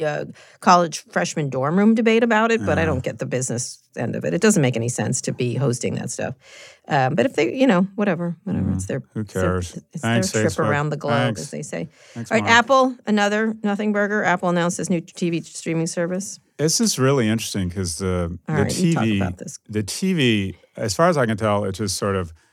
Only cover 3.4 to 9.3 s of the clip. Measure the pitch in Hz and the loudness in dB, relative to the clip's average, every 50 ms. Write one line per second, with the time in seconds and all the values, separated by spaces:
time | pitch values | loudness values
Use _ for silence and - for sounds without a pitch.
3.4 | 127 - 117 120 - - - - _ _ - - - - 110 113 - - 170 170 | -4 -4 -4 -4 -6 -8 -10 -16 _ _ -10 -8 -6 -6 -4 -4 -4 -4 0 2
4.4 | - 220 208 180 139 127 123 117 113 123 - - 107 120 127 - - 131 - - | 4 4 4 4 4 2 2 0 -2 -2 -2 -2 -2 -2 -2 -4 -4 -4 -4 -2
5.4 | 123 123 113 123 139 120 120 - - 101 120 - - - - - 107 - - - | -2 -2 -2 0 0 -2 -2 -2 -4 -4 -4 -4 -6 -6 -6 -6 -6 -8 -8 -10
6.4 | _ - - - - - - _ _ - 160 139 131 131 156 - 240 269 - - | _ -20 -20 -20 -20 -20 -20 _ _ -2 0 2 2 2 2 2 0 0 2 0
7.4 | 302 - - 262 269 269 190 175 190 190 - - 208 202 165 165 175 175 165 - | 0 0 2 2 4 4 4 4 2 0 0 -2 0 0 0 -2 -2 -6 -6 -8
8.4 | _ 185 - 95 95 92 92 92 95 95 127 131 - _ - 117 107 - | _ -6 -4 -2 -2 -2 -2 -2 -4 -4 -6 -6 -8 _ -8 -8 -8 -4